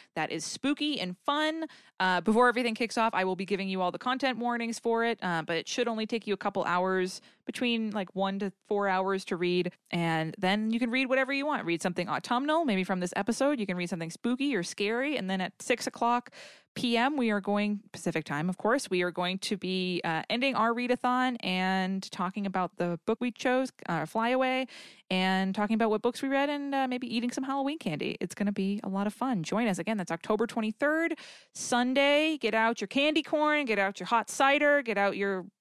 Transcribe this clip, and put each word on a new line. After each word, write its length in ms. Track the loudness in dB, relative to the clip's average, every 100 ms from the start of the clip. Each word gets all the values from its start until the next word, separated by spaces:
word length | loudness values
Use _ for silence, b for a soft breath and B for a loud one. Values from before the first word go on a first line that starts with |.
| B -6
that 140 | -4
is 140 | -4
spooky 560 | -8 -4 -2 0 -2 -2
and 160 | -4 -6
fun. 400 | -2 0 0 -2 -8 B B -2
Uh, 200 | 2 2
before 260 | 4 6 6
everything 260 | 4 0 -2
kicks 200 | -2 0
off, 160 | 0
I 100 | 2
will 100 | 0 -2
be 100 | -2
giving 220 | -2 -2
you 120 | 0
all 100 | -2
the 80 | -2
content 400 | -2 0 0 -2
warnings 400 | -2 -2 -4 -4
for 240 | 0 2
it, 140 | 2 0
uh, 220 | -2 -2
but 120 | -2 -2
it 100 | -2
should 220 | -2 -2
only 180 | -2 -2
take 200 | -2 -2
you 60 |
a 20 | -2
couple 260 | -2 -2
hours, 560 | 0 2 2 2 -2 -4 b b
between, 460 | -10 -2 0 0 -2
like, 240 | -4 -4
one 240 | -2 -2 0
to 140 | -4 -6 -2
four 180 | 0 2
hours 360 | 2 2 0
to 120 | -2 0
read. 360 | 2 2 0 -4 -6
And 460 | 0 2 0 -2 -2
then 320 | 0 2 0
you 80 | 0
can 120 | 0
read 140 | 0 2
whatever 240 | 2 2
you 120 | 0 0
want. 180 | -2
Read 160 | 0 0
something 260 | 0 -2 -2
autumnal, 560 | -2 0 0 2 2 2
maybe 180 | 2
from 160 | 0 -2
this 120 | -2 -2
episode. 420 | -2 0 2 0
You 80 | -2
can 100 | -2
read 120 | -4
something 220 | -4 -6
spooky 440 | -4 -2 0 0
or 80 | 0
scary. 540 | -2 -4 -2 0 0 -2
And 120 | -2
then 120 | -2
at 200 | -4 -4
six 260 | -2 -2 -2
o'clock 420 | -2 2 2 -2 B B B B -4
P 200 | 0 2
M, 200 | 2 2
we 140 | 2
are 80 | 2
going, 400 | 2 2 2 -2 -6
Pacific 320 | -6 -2 -2
time, 240 | -2 -2 -2
of 100 | 0
course, 300 | 2 2 2
we 140 | 0
are 80 | 0
going 280 | 0 -2 -2
to 180 | -2 -2
be, 440 | -2 0 0 -2
uh, 180 | -2 -2 -2
ending 240 | 0 0
our 180 | 2 2
readathon 640 | 2 0 0 2 2 0 0
and 680 | -2 0 2 2 0 -2 -6
talking 340 | -4 -4 -4 -4
about 300 | -2 -2 -2
the 240 | -2 -2 -2
book 120 | -2
we 120 | -2
chose, 400 | -2 2 2 0 -6 -4
uh, 180 | -2 -2
Fly 220 | 0 0
Away, 400 | 2 2 0 -4 B B B B
and 420 | 0 2 2 2
talking 200 | 0 0
about 160 | 2 2
what 120 | 2
books 200 | 0 0
we 60 | 0
read 200 | 0 0
and, 240 | -2 -2
uh, 120 | -2 0
maybe 260 | -2 -4
eating 200 | -2 -2
some 100 | -2
Halloween 360 | -4 -2 -2 -2
candy. 380 | -4 -4 -4 -4
It's 140 | -6 -2
gonna 160 | -2
be 260 | 0 -2 -2
a 40 | -4
lot 200 | -2 -2
of 60 |
fun. 280 | -2 -2 -2
Join 240 | -2 0 0
us. 120 | 0
Again, 160 | -2 -4
that's 160 | -2
October 340 | -4 0 0 0
twenty-third, 720 | -2 -4 0 0 2 0 -4 B B B
Sunday. 840 | -10 -2 0 2 4 4 4 2 0
Get 180 | 0
out 260 | 2 2 0
your 80 | -2
candy 340 | 2 2 2
corn, 420 | 0 2 2 2
get 140 | 2 2
out 200 | 0 -2
your 80 | 0
hot 220 | 2 2
cider, 520 | 2 4 6 6 4
get 160 | 2 0
out 180 | 0 0
your 300 | -2 -2 -6 _